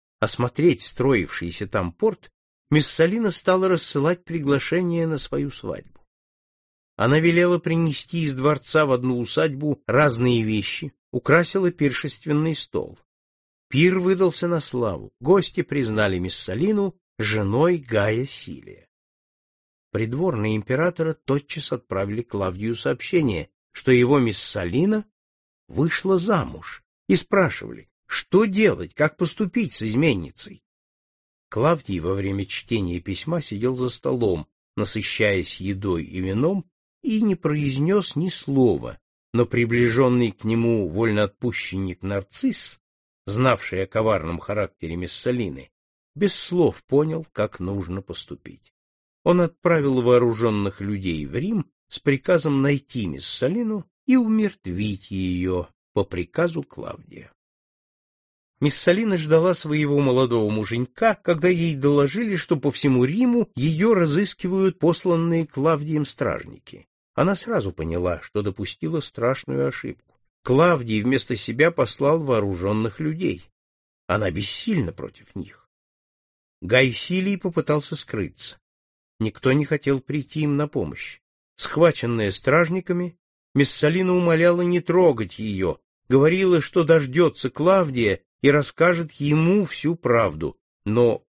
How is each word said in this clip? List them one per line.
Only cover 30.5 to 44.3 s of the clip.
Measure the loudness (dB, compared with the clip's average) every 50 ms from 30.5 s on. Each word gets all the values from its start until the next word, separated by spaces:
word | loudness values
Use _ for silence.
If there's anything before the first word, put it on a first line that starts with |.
| -16 -20 _ _ _ _ _ _ _ _ _ _ _ _ _ _ _ _ _ _
Клавдий | -4 0 2 2 0 0 -2 -6 -6 -4
во | -2 -2 -2
время | -2 -2 -4 -4 -4 -6
чтения | -6 -8 -10 -6 -4 -2 -2 -2 -4 -4 -6
письма | -6 -8 -8 -6 -6 -4 -4 -4
сидел | -4 -6 -6 -4 -2 -2 -2
за | -2 -4 -4
столом, | -6 -4 -4 -4 -2 0 0 0 0 -2 -4 -8 _ _ _ _ _
насыщаясь | -4 -4 -4 -4 -4 -6 -4 -2 0 2 2 2 0 -2 -4 -8 -8
едой | -6 -6 -6 -4 -2 -2 -2 -2 -4
и | -6 -6 -6
вином, | -4 -2 -2 0 0 0 0 -2 -6 -8 _ _ _ _ _ _ -6
и | -4 -2 0
не | 0 0 0
произнёс | 0 -2 -2 -2 0 -2 -2 -2 0 0 2 2 0 0 -2 -4
ни | -4 -4 -4
слова, | -6 -6 -6 -2 2 4 4 4 4 0 -4 -8 -14 -16 _ _ _ _ _ _ 0
но | 0 0
приближённый | 0 0 0 0 2 2 2 2 2 4 4 4 4 4 2 2 0 -2
к | -4 -4
нему | -2 0 0 2 2 2 0 0 -2
вольноотпущенник | -2 0 0 2 2 2 0 0 -2 _ -4 -4 -4 -4 -6 -6 -6 -6 -6 -6 -6 -8 -6
Нарцисс, | -4 -4 -4 -6 -6 -6 -4 -2 -2 -2 -4 -6 -8 -10 -14 _ _ _ _ _ _ _ _ _
знавший | -6 -2 0 2 2 2 0 -2 -6 -6 -6 -6
о |
коварном | -4 -2 0 0 2 0 0 -2 -4